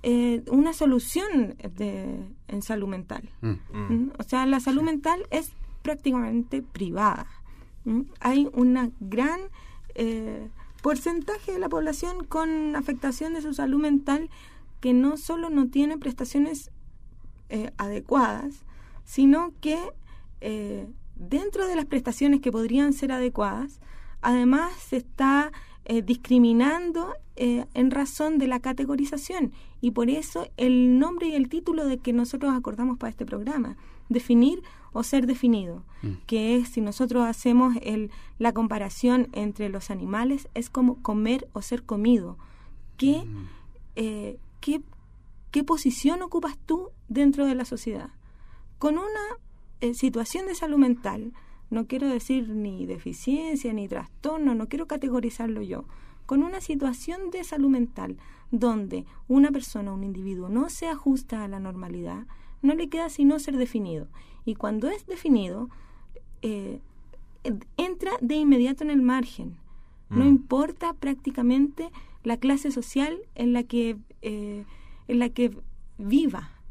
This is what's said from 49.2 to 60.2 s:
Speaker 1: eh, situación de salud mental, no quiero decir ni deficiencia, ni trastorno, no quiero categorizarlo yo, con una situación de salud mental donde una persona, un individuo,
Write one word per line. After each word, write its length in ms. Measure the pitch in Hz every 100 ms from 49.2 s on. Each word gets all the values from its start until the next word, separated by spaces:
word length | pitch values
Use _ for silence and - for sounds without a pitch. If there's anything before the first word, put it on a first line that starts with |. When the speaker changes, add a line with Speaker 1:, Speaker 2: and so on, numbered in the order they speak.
| 415 453 - - - -
Speaker 1:
eh, 120 | 240 240
situación 500 | 262 240 226 349 381
de 100 | 339
salud 220 | 320 294
mental, 560 | 262 240 202 196 220 240 - - -
no 160 | 226 220
quiero 200 | 262 277
decir 420 | 247 - 262 226
ni 360 | 214 208 185 180
deficiencia, 880 | 180 180 170 - 285 320 285 247
ni 140 | 220 196
trastorno, 640 | - - - 285 320 285
no 140 | 233 220
quiero 180 | 285 330
categorizarlo 720 | 302 277 247 233 233 233 214
yo, 220 | 202 180 - - - - -
con 160 | 277
una 180 | 330 381
situación 720 | - 294 277 247 - 359 381
de 120 | 370
salud 260 | 349 302 277
mental 480 | 262 240 - - - - - -
donde 540 | 233 240 220 196 185 180 - -
una 240 | 262 285
persona, 400 | 277 247 214 202
un 100 | 190
individuo, 460 | 196 190